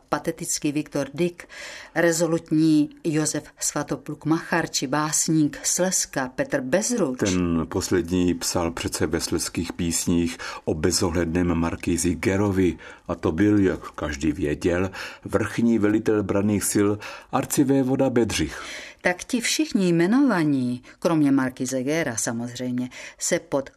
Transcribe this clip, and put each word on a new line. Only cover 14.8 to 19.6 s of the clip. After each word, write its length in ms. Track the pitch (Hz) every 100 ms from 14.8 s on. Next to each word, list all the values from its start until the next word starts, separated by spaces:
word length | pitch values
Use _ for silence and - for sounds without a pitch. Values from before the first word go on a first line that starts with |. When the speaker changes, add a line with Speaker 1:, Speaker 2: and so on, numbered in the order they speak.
| 95 - - -
Speaker 2:
vrchní 540 | 101 98 104 - 117 113
velitel 440 | 104 107 110 107
branných 420 | 98 101 104 101 -
sil 160 | 107 101 104 - - -
arcivévoda 800 | - 135 - 131 139 127 135 135
Bedřich. 520 | 120 110 92 80 - - - - -
Speaker 1:
Tak 240 | 185 180
ti 160 | - 247
všichni 480 | 240 -